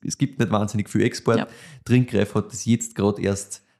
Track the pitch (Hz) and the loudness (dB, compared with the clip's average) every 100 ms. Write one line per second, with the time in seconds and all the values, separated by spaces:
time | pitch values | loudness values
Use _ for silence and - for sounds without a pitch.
0 | - - 135 - 107 104 104 104 - 107 | -10 -2 -2 0 0 0 0 -4 -2 0
1 | 107 - - 113 104 - - - - 127 | 0 0 0 0 -2 -10 -20 -16 2 2
2 | 123 101 104 110 101 - 113 117 - - | 4 0 0 -2 -4 -6 0 0 0 0
3 | 101 - 95 95 - - _ | 0 2 -2 -2 -6 -16 _